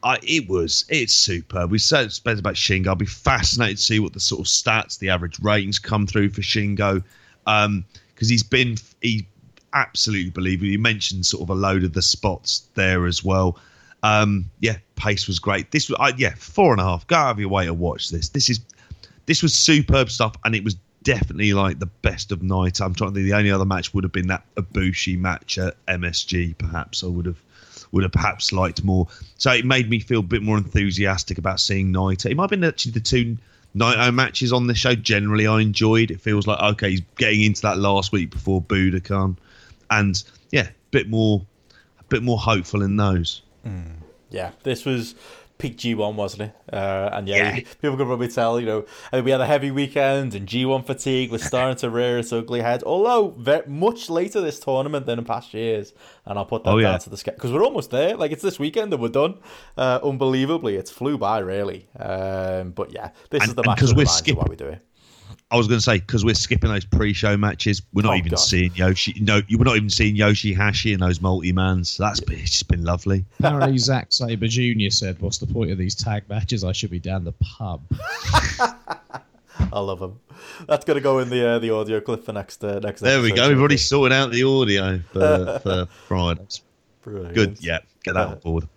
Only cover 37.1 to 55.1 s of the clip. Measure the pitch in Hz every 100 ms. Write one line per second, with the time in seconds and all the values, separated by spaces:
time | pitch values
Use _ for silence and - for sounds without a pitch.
37.1 | - 117 107 107 101 107 95 101 98 98
38.1 | 104 85 - - 95 82 98 95 92 90
39.1 | 98 95 90 _ - - - _ 107 101
40.1 | 92 - - _ 147 101 - _ 139 104
41.1 | 110 110 104 92 _ _ _ _ _ -
42.1 | 127 120 113 113 107 90 104 98 101 101
43.1 | 92 82 - _ _ 113 95 82 80 80
44.1 | _ _ 98 90 - 139 120 - 127 117
45.1 | - - - - _ 147 113 117 113 104
46.1 | 107 101 98 107 - - 107 98 95 98
47.1 | - 98 98 85 - - - 147 135 131
48.1 | 123 120 120 117 117 117 107 107 - -
49.1 | 131 123 131 131 147 139 135 139 143 139
50.1 | 139 135 101 95 117 127 135 131 135 -
51.1 | 127 127 113 - 127 131 127 123 117 123
52.1 | 120 117 117 117 123 117 123 - 170 220
53.1 | 240 202 135 120 151 - 143 190 233 -
54.1 | 165 190 214 170 - - 131 139 151 131